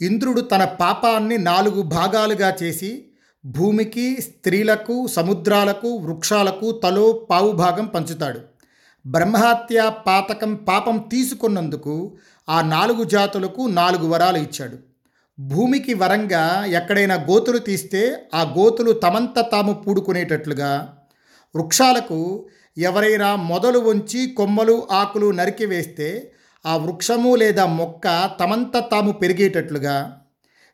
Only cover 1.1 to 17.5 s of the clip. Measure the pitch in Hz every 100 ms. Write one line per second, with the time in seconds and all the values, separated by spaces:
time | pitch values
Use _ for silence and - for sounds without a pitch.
1.1 | 220 214 226 175 180 208 196 160 165 185
2.1 | 214 214 202 190 - 170 - 190 254 -
3.1 | _ _ _ 135 139 202 214 220 240 247
4.1 | 262 - - 185 196 214 214 220 247 254
5.1 | - 170 180 202 208 202 196 233 233 160
6.1 | 160 - 208 196 190 220 - 180 190 220
7.1 | 226 - 180 208 175 180 175 220 170 160
8.1 | 160 143 117 - _ _ _ _ _ 131
9.1 | 165 185 220 233 233 233 226 220 220 185
10.1 | 190 196 208 214 208 - 196 214 220 220
11.1 | 247 254 247 220 190 156 147 147 156 196
12.1 | - _ _ - 165 156 156 214 226 190
13.1 | 202 196 202 185 220 254 175 175 180 160
14.1 | 165 180 170 139 - 123 123 _ _ _
15.1 | _ _ - 135 151 247 277 269 208 185
16.1 | 208 208 170 160 190 208 170 175 202 196
17.1 | 180 147 208 240